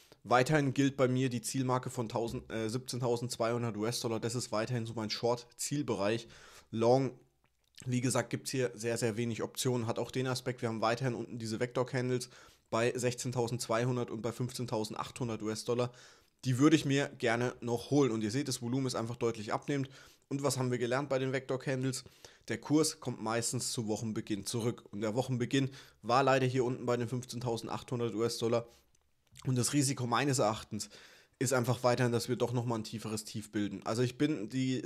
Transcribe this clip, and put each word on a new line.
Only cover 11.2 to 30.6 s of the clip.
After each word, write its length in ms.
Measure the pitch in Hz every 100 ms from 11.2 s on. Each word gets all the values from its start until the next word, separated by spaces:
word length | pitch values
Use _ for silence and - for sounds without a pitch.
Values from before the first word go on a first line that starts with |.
| 113 117
diese 220 | 113 110
Vector-Candles 720 | 123 131 123 131 123 127 - - - _ _
bei 200 | 113 120 123
sechzehntausendzweihundert 1120 | 123 123 127 123 113 123 - 113 123 123 120
und 140 | 113
bei 80 | 113
fünfzehntausendachthundert 1120 | - 123 - 123 113 107 - - - 123 110
U-S-Dollar. 480 | 107 107 - 120 123 - - - _ _
Die 140 | 127 123
würde 180 | 147 160
ich 100 | 151
mir 240 | 139 139 -
gerne 340 | 120 117 123 -
noch 300 | 117 120 -
holen. 200 | 139 135
Und 120 | 110
ihr 80 | 107
seht, 160 | 123 139
das 160 | 123
Volumen 240 | 120 131 131
ist 80 | 107
einfach 220 | 113 120
deutlich 360 | 120 113 104
abnehmend. 380 | - - 143 131 - - - _
Und 140 | 139
was 160 | 139 131
haben 140 | 127
wir 80 | 123
gelernt 280 | 120 127 143
bei 120 | 135
den 140 | 131
Vector-Candles? 720 | 135 131 127 151 131 131 127 - - - - -
Der 100 | -
Kurs 420 | - 147 151 -
kommt 220 | - 120
meistens 500 | 107 117 117 123 -
zu 140 | - 107
Wochenbeginn 640 | 107 113 110 - 104 98
zurück. 380 | 120 117 113 -
Und 120 | 101
der 120 | 110
Wochenbeginn 560 | 110 127 123 123 135 135 - - _
war 220 | 107 123
leider 240 | 135 135 127
hier 180 | 131 120
unten 220 | 127 120
bei 100 | 120
den 100 | 117
fünfzehntausendachthundert 1080 | 127 120 123 123 117 113 104 - 123 120 104
U-S-Dollar. 500 | 113 - 113 117 117 - _ _ _ _ _ - -
Und 120 | 127
das 160 | 113
Risiko 340 | 147 135 131 123
meines 320 | 117 143 131
Erachtens 500 | 107 107